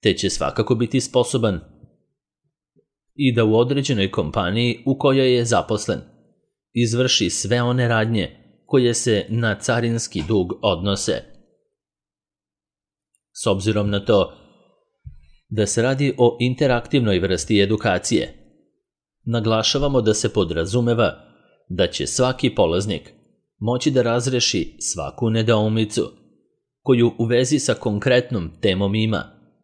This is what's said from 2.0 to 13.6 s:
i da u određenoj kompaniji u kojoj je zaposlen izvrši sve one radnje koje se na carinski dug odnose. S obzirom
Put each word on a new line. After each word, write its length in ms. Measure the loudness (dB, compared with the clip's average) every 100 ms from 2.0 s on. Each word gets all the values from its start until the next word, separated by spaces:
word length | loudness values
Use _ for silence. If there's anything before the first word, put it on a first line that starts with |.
| _ _ _ _ _ _ _ _ _ _ _ -2
i 200 | 0 4
da 80 |
u 120 | 4 4
određenoj 560 | 2 0 0 0 0
kompaniji 720 | -2 -4 -2 -2 0 0 -2 -2
u 120 | 0
kojoj 380 | 2 2 2 2
je 100 | 2
zaposlen 540 | 0 0 -4 -2 -6 -6 _ _ _ _ _ _
izvrši 560 | -2 0 0 0 0 -2
sve 320 | -4 -2 0
one 260 | 0 0 0
radnje 560 | 0 0 -2 -4 -10 _ _ _
koje 280 | 2 2
se 320 | 0 0 0 0
na 260 | -2 -2 -2
carinski 680 | -2 -2 0 -2 -4 -6 -2
dug 260 | 0 0 -2
odnose. 600 | 0 0 -2 -2 -2 -6 -8 -20 _ _ _ _ _ _ _ _ _ _ _ _ _ _ _ _ _ _ _
S 140 | -6 -2
obzirom 420 | 0